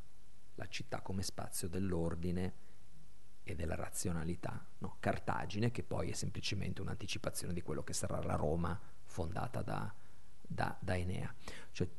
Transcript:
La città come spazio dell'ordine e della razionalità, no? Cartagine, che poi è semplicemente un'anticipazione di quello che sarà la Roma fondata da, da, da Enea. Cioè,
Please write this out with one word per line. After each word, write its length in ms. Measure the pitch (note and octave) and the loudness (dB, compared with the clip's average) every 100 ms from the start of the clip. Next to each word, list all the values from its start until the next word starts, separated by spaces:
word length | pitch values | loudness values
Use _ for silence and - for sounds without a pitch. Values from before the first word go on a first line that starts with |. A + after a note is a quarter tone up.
| - - - - - | -2 -4 -4 -4 -2
La 140 | - A2+ | -2 -2
città 320 | - - A2 | -2 -2 -2
come 220 | - F#2+ | 0 0
spazio 440 | F#2+ - - - F#2 | 0 -2 -2 0 0
dell'ordine 960 | F#2 G2 E2+ E2 E2 F2 F2 F#2 - - - - - - - - - | 2 2 2 2 2 2 2 0 -2 -4 -2 -2 -2 -2 -2 -2 -2
e 120 | - | -2
della 200 | D#2+ D#2+ | 0 0
razionalità, 920 | E2+ - - F#2 E2+ D#2+ F2 - - - - | 0 -2 0 0 2 2 0 0 -2 -2 -2
no? 180 | - - | -2 0
Cartagine, 680 | G2 - - - - G2+ A#2 | 2 2 2 0 0 2 2
che 120 | - | 2
poi 280 | E2+ - E2+ | 0 0 0
è 20 | |
semplicemente 720 | - - - - G2+ F#2 - | 0 0 0 0 0 0 0
un'anticipazione 720 | G2 F#2+ G2+ G#2+ - - - | 0 -2 -2 0 0 0 0
di 80 | F2 | 0
quello 200 | - C#2+ | 0 0
che 120 | - | 0
sarà 280 | - G2 - | 0 0 0
la 120 | F2 | 2
Roma 440 | F#2 D#2 E2 E2+ F2+ - - | 4 4 4 2 0 -2 -4
fondata 580 | - - E2 F#2+ - - | -2 0 0 0 0 0
da, 280 | - - G#1+ - - - - - | 0 0 0 -2 -4 -4 -4 -2
da, 340 | - - - - | -2 0 0 0
da 180 | - F#2 | 2 2
Enea. 380 | F2 F#2+ E2 - - - - | 2 0 0 -2 -2 -2 -4
Cioè, 180 | - - | 0 0